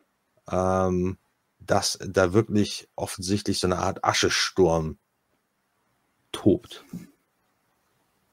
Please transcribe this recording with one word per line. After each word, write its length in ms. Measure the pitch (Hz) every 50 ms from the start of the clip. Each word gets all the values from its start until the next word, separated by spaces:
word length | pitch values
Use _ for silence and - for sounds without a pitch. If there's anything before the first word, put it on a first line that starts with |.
| _ _ _ _ _ _ _ _ _ -
ähm, 680 | 90 90 92 92 92 92 92 92 92 90 90 92 95 - _ _ _ _ _ _ _ -
dass 380 | 92 - 101 101 - - - - -
da 280 | 98 90 98 95 90 87
wirklich 560 | 110 107 - 104 104 101 - - - - _ _
offensichtlich 640 | - 90 - - - 90 87 202 208 - - 95 -
so 80 | - 90
eine 100 | 92 85
Art 240 | 90 95 90 - -
Aschesturm 960 | - 110 - - 87 - - - - - - 92 82 82 82 80 78 71 - _ _ _ _ _ _ _ _ _ _ _ _ _ _ _ _ _ _ _ _ _ _ _ _ _ _ -
tobt. 500 | - - 107 87 - - - - - - - - - - - _ _ _ _ _ _ _ _ _ _ _ _ _ _ _ _ _ _ _ _ _ _ _ _